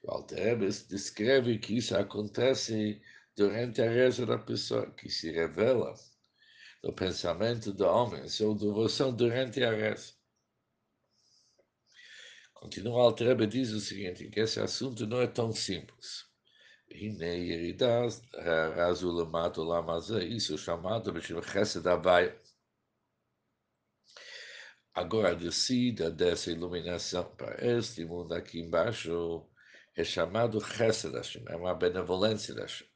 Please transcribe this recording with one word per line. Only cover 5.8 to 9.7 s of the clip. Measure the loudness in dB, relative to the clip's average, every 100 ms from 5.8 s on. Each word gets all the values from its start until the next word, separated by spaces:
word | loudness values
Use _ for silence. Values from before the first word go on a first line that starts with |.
| 0 -8 -20 _ _ _ _ -20 -20 -8
no | -8
pensamento | -2 -2 0 -2 0 0 0 -4
do | 2
homem, | 4 6 4 -2 -8
sua | 0 2
devoção | 2 0 2 0 2 0
durante | 4 2 2 -2 0
a | 2